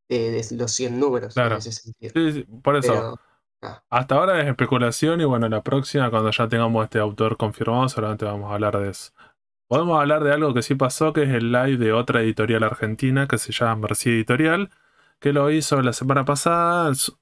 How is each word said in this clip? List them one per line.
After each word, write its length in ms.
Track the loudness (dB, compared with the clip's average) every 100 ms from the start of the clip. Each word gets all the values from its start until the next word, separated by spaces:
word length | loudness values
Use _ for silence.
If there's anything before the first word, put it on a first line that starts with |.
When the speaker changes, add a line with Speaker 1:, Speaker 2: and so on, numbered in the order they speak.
| -4
Speaker 1:
de, 220 | -2 -2
de 240 | -4 -6 -6
los 160 | -4
cien 280 | -4 -4 0
números, 320 | 0 0 -2
Speaker 2:
Claro. 220 | -2 0 -2
Speaker 1:
en 20 |
ese 160 | -6
sentido. 400 | -12 -14 -16 -6 -2
Speaker 2:
Sí, 160 | 0
sí, 120 | -2 -8 -6
por 160 | 0 2
eso. 160 | 2
Speaker 1:
Pero 260 | 0 -2 -10 _ _ _ _
ah. 180 | -16 -16 -4
Speaker 2:
Hasta 260 | -2 0 2
ahora 260 | 2 2
es 60 | 0
especulación 760 | 0 0 2 0 0 0 2
y 40 | 2
bueno, 220 | 2 0
la 140 | -2
próxima, 460 | 0 -2 0 -2 0
cuando 200 | 0 0
ya 160 | 0 0
tengamos 340 | 0 2 0
este 160 | 0 0
autor 380 | -2 0 -2 0
confirmado, 500 | -4 -2 -2 0 0
seguramente 360 | -2 -4 -4 -6
vamos 260 | -6 -6
a 40 | -2
hablar 220 | -2 -2
de 120 | -4
eso. 220 | -8 -14 _ -20 _ _ _ -2
Podemos 300 | 0 2 2
hablar 240 | 2 2
de 100 | 2
algo 200 | 2 2
que 80 | 0
sí 140 | 0 0
pasó, 380 | 0 0 0
que 100 | 2
es 60 | 2
el 220 | 2 2
live 260 | 2 2 2
de 160 | 2
otra 280 | 2 2 2
editorial 420 | 2 0 0 2
argentina 640 | 0 -2 -6 -2 0 0 0
que 100 | -2
se 140 | -2
llama 340 | -2 -2 0 -2
Merced 240 | -2 0
Editorial, 580 | 2 2 2 2 0 -2 _ _ _ _ _
que 120 | 0
lo 160 | 2 2
hizo 320 | 2 2 2
la 120 | 2
semana 320 | 0 0 0 0
pasada 640 | 0 0 2 2 2 2
en 60 | 0
su, 220 | -2 -6